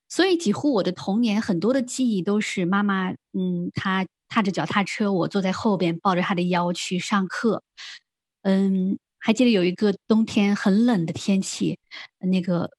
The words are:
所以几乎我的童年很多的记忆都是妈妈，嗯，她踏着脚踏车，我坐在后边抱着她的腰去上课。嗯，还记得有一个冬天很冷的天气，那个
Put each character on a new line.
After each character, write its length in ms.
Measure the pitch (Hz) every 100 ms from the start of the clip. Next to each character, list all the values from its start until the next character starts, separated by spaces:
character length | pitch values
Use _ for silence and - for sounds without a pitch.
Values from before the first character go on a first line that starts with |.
| -
所 160 | - 381
以 120 | 349
几 140 | -
乎 220 | 285 294
我 100 | 233
的 80 | 180
童 300 | 180 - 202
年 200 | 240 202
很 180 | 226 175
多 120 | 196
的 80 | 269
记 280 | 247 - 254
忆 120 | 202
都 200 | 175 208
是 240 | 202 - 175
妈 180 | 196
妈， 280 | 208 190 185 - _
嗯， 380 | 190 185 175 180
她 320 | - 202 190 185 _ _
踏 160 | -
着 80 | 202
脚 140 | 175 156
踏 180 | 214
车， 280 | 185 - 208
我 160 | 190 -
坐 140 | 202
在 100 | 190
后 260 | 185 226 190
边 200 | 175 165
抱 140 | 202 175
着 60 |
她 140 | 190 180
的 80 |
腰 300 | 180 180 175
去 260 | 180 - 180
上 280 | - 208 185
课。 360 | - 233 190 - - - - _ _ _ _
嗯， 560 | 196 190 196 190 185 196 _ _
还 120 | -
记 140 | 220 247
得 60 |
有 120 | 208
一 80 | 180
个 240 | 180 208 190 -
冬 180 | 220 220
天 300 | - 202 202
很 300 | 214 196 240
冷 200 | 214 165
的 80 |
天 260 | 160 - 190
气， 360 | 185 - 175 - _ - - _
那 220 | 185 185
个 300 | 180 175 -